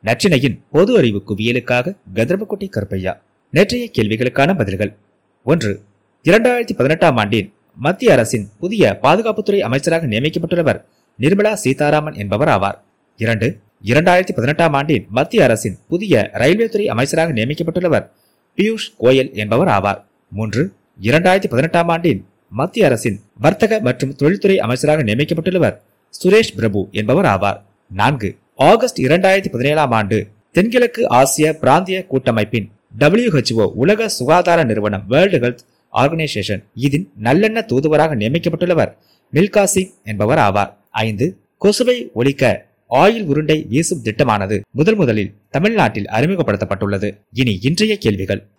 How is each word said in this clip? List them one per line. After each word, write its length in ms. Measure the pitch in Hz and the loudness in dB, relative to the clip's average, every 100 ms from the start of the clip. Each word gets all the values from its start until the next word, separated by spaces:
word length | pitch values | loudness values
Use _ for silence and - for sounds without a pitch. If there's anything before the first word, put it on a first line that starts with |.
நற்றினையின் 560 | 117 120 202 143 127 98 _ | -2 0 2 2 0 -4 _
பொது 280 | 147 202 233 | 0 4 4
அறிவு 240 | 127 101 - | 2 -2 -6
குவியலுக்காக 680 | 101 110 123 - 123 123 196 - | -4 -2 -2 -2 -2 -2 -10 -8
கந்தர்போட்டை 540 | 95 117 196 214 202 190 | -4 -2 -2 -4 -8 -6
கருப்பையா. 540 | 113 101 98 92 - _ _ _ | -8 -6 -6 -6 -8 _ _ _
நேற்றைய 400 | 139 202 247 240 - | 0 2 0 -6 -2
கேள்விகளுக்கான 580 | 107 110 123 - 170 190 | -2 0 -2 0 0 0
பதில்கள். 400 | 98 95 101 - _ _ _ _ | -2 -2 -6 -8 _ _ _ _
ஒன்று, 360 | 113 165 107 98 _ _ _ _ | -2 0 -2 -6 _ _ _ _
இரண்டாயிரத்தி 500 | 151 208 240 247 233 196 | 2 4 4 0 -4 -2
பதினெட்டாம் 400 | 131 160 175 120 | 0 2 2 2
ஆண்டின் 360 | 104 110 98 _ _ - | 0 -2 -4 _ _ -6
மத்திய 360 | 131 190 240 | -4 0 4
அரசின் 360 | 135 110 117 98 _ | 4 4 -2 -6 _
புதிய 380 | 180 220 127 92 | -6 0 0 2
பாதுகாப்புத்துறை 560 | 135 180 226 214 208 202 | 2 2 0 -4 -2 -2
அமைச்சராக 480 | 113 131 165 165 156 | 0 -2 -2 -2 -2
நியமிக்கப்பட்டுள்ளவர் 760 | 107 147 156 165 175 151 104 _ _ _ - | -2 -2 -4 -4 -2 0 -2 _ _ _ -2
நிர்மலா 320 | 127 196 208 | 0 2 0
சீதாராமன் 640 | 208 127 135 147 151 151 | 0 -2 0 0 0 -2
என்பவர் 340 | - 101 104 156 | -10 -4 0 2
ஆவார். 300 | 107 98 - _ _ _ _ | 2 0 -6 _ _ _ _
இரண்டு, 420 | 110 113 120 - _ _ | -4 -2 -4 -6 _ _
இரண்டாயிரத்தி 480 | 98 127 175 180 185 | 0 2 4 2 2
பதினெட்டாம் 380 | 147 117 156 165 | -2 -2 0 0
ஆண்டின் 340 | 143 147 127 - | 0 0 -2 -2
மத்திய 340 | 110 160 233 | -4 -2 2
அரசின் 340 | 139 113 110 - _ | 2 2 -2 -8 _
புதிய 420 | 170 208 123 - | -6 0 0 0
ரயில்வே 360 | - 127 202 226 | -2 0 2 0
துறை 200 | 208 208 | -2 -2
அமைச்சராக 440 | 113 139 160 165 | -2 -2 -2 -2
நியமிக்கப்பட்டுள்ளவர் 760 | 123 117 151 165 175 180 120 - _ _ _ _ - | -2 -4 -4 -4 -2 0 0 -2 _ _ _ _ -2
பியூஷ் 360 | 208 220 - _ | -2 -2 -10 _
கோயல் 320 | 120 131 98 | 2 4 2
என்பவர் 360 | - 107 113 180 | -4 -2 0 2
ஆவார். 340 | 107 98 101 _ _ _ | 2 0 -4 _ _ _
மூன்று, 420 | 101 110 107 185 _ _ _ | -8 -6 -4 -4 _ _ _
இரண்டாயிரத்தி 460 | 98 147 180 190 196 | 0 2 4 2 0
பதினெட்டாம் 400 | 120 165 170 170 | -2 0 0 0
ஆண்டின் 380 | 165 170 98 - _ _ | 0 -2 -4 -6 _ _
மத்திய 360 | 101 165 240 170 | -8 -6 0 2
அரசின் 340 | 120 120 101 _ - | 2 -2 -6 _ -2
வர்த்தக 400 | 147 185 208 214 | -2 0 0 0
மற்றும் 340 | 127 123 135 | -2 -2 -6
தொழில்துறை 440 | - 143 196 202 190 | -2 -2 0 0 0
அமைச்சராக 440 | 107 127 147 156 | 0 -2 0 0
நியமிக்கப்பட்டுள்ளவர் 760 | 117 110 151 165 165 180 127 - _ _ _ - | 0 0 -2 -2 -2 0 0 -2 _ _ _ -2
சுரேஷ் 320 | 185 214 220 | 4 4 2
பிரபு 340 | - 110 101 92 | -2 -2 -2 -6
என்பவர் 320 | - 107 147 | -6 0 2
ஆவார். 360 | 175 98 101 98 _ _ _ | 2 2 0 -4 _ _ _
நான்கு, 460 | 95 113 143 98 - _ - | -2 0 0 -6 -8 _ 2
ஆகஸ்ட் 440 | 143 226 247 - | 4 4 2 -2
இரண்டாயிரத்தி 500 | 131 170 190 196 190 | 0 2 2 2 -2
பதினேழாம் 400 | 120 131 151 139 | -4 0 0 0
ஆண்டு 380 | 113 104 110 101 _ _ | 0 0 -2 -4 _ _
தென்கிழக்கு 560 | - 214 247 240 233 233 | 0 2 2 0 -2 0
ஆசிய 480 | 120 131 - 156 156 | 2 2 2 0 0
பிராந்திய 500 | 131 151 185 185 185 | 2 2 0 -6 -4
கூட்டமைப்பின் 640 | 131 127 113 107 117 104 _ _ 104 | -4 -2 -2 -2 -4 -6 _ _ 0
டபிள்யூ 320 | 147 202 240 | 2 2 2
ஹெச் 240 | 147 - | -2 -2
ஓ 180 | 113 98 | 0 0
உலக 340 | 87 143 208 220 | 0 0 2 -2
சுகாதார 560 | - 123 170 175 170 | -4 2 2 4 2
நிறுவனம் 400 | 131 107 104 98 101 | 2 0 -2 -4 0
வேர்ல்டு 300 | 135 190 170 | 2 2 2
ஹெல்த் 200 | 120 120 - _ _ | -2 -4 -16 _ _
ஆர்கனைசேஷன் 720 | - 139 165 156 107 98 98 - | 0 0 0 -4 -4 -4 -6 -8
இதன் 360 | - 139 143 190 - | -4 -2 -2 -6 -6
நல்லெண்ண 420 | 110 151 214 226 | 0 2 2 -2
தூதுவராக 520 | 220 127 151 151 160 131 | -2 -2 2 2 2 0
நியமிக்கப்பட்டுள்ளவர் 800 | 107 165 170 160 175 165 107 - _ _ _ | -2 -2 -2 -2 0 0 0 -4 _ _ _
மில்கா 320 | 139 202 208 | 0 2 2
சிங் 260 | 196 190 185 _ | 2 0 -4 _
என்பவர் 340 | 208 104 107 156 | -10 -2 0 4
ஆவார். 340 | 107 101 98 _ _ | 2 2 -4 _ _
ஐந்து, 480 | - 110 101 151 - _ _ | -4 -4 -2 -4 -6 _ _
கொசுவை 500 | 196 208 247 247 - | 0 2 0 0 -4
ஒழிக்க 540 | 107 131 139 123 95 _ _ _ | -2 0 2 0 0 _ _ _
ஆயில் 340 | 123 185 226 | 4 4 2
உருண்டை 420 | 185 143 156 156 156 | -2 -2 0 -2 0
வீசும் 340 | 120 165 170 | -2 -2 -4
திட்டமானது 580 | 113 107 135 104 98 101 104 | -6 -2 0 0 -2 -6 -6
முதல் 260 | - 160 214 | -2 0 2
முதலில் 380 | 139 107 95 - _ | 2 0 -4 -10 _
தமிழ்நாட்டில் 560 | 143 202 226 123 110 98 | -2 0 2 0 0 -4
அறிமுகப்படுத்தப்பட்டுள்ளது. 1120 | 110 151 190 147 101 98 98 104 101 104 98 _ | -2 -2 0 -2 -2 -4 -4 -4 -2 -6 -8 _
இனி 260 | 113 127 95 | -4 -2 0
இன்றைய 360 | 117 175 214 208 | -2 0 -2 0
கேள்விகள். 480 | - 98 95 98 - | -2 -2 -4 -6 -8